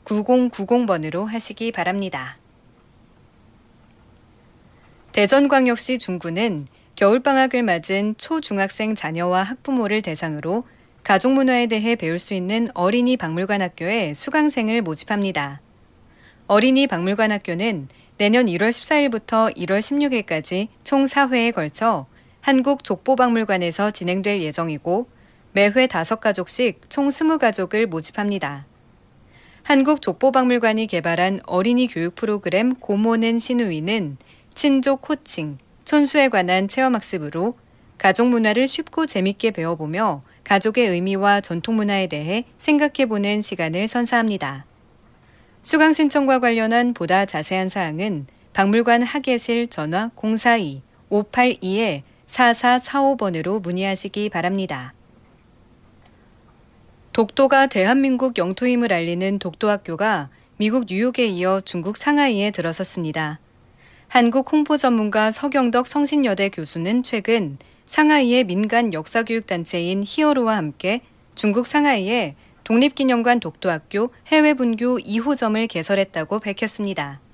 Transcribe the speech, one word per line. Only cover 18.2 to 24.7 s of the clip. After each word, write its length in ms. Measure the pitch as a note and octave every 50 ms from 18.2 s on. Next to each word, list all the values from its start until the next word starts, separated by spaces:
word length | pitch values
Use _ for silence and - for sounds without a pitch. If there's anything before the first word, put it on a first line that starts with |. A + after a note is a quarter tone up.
| G#3 G#3 A3+ B3 B3+
일월 280 | G3+ F3 E3+ G#3 A3+ A#3+
십사 240 | - - - D#4 D4
일부터 500 | C#4+ C4+ A#3 G#3+ - - A3+ A3 A3+ A3 -
일월 280 | - F3 E3+ F#3+ G#3
십육 320 | G#3+ - C#4+ C#4+ D4 C#4 C4
일까지 560 | A3+ G3 - E3 D#3 D3+ - F3+ F#3 G#3+ - _ _ -
총 220 | - C#4+ C#4 C4+
사 220 | B3+ - C#4 C#4 B3
회에 220 | B3+ A#3+ A3+ A#3
걸쳐 560 | A#3 F#3 D#3 D3+ - - A3 A#3 G#3 D3 C3 - _ _ _ _ _ _ -
한국 420 | C#4 C4+ C4 B3 C#4 C#4+ C#4 -
족보박물관에서 1080 | - G3 - - B3+ C4+ B3+ B3+ A#3+ A#3 A3+ A3 G#3 G3 F#3 F3 E3+ D#3+ - G3+ G#3+
진행될 520 | G#3 - F3+ F3 F3+ F#3+ F#3+ G#3 G#3 G3 D#3+
예정이고, 640 | D#3 D3 - E3 E3